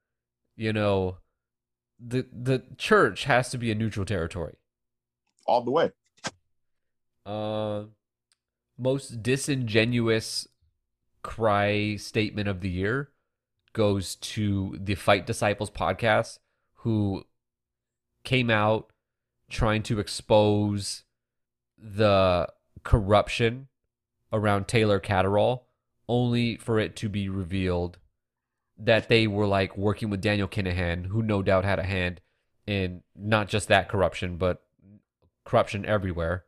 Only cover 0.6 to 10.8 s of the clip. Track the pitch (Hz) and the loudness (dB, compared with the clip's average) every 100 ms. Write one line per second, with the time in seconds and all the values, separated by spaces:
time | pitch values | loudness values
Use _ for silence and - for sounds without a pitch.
0.6 | 110 107 104 98 92 92 _ _ _ _ | -2 0 2 2 0 -6 _ _ _ _
1.6 | _ _ _ _ 120 127 123 - 123 131 | _ _ _ _ -6 -6 -6 -8 -4 -4
2.6 | - - - 214 131 92 135 127 127 127 | -4 -10 2 4 4 0 0 2 0 -4
3.6 | 117 107 110 101 95 98 82 90 80 - | -4 -2 -2 -4 -4 -2 -4 -6 -10 -12
4.6 | _ _ _ _ _ _ _ _ - 120 | _ _ _ _ _ _ _ _ -2 0
5.6 | 120 151 95 _ _ _ - _ _ _ | 0 0 0 _ _ _ -14 _ _ _
6.6 | _ _ _ _ _ _ 98 107 107 107 | _ _ _ _ _ _ -12 -8 -6 -6
7.6 | 107 104 107 110 _ _ _ _ _ _ | -4 -6 -10 _ _ _ _ _ _ _
8.6 | _ - 127 135 - 117 110 135 - 135 | _ -6 -4 -2 -6 -8 -2 -2 -2 -2
9.6 | 117 110 120 123 113 110 - - - _ | 0 2 2 2 2 0 -2 -10 -10 _
10.6 | _ _ | _ _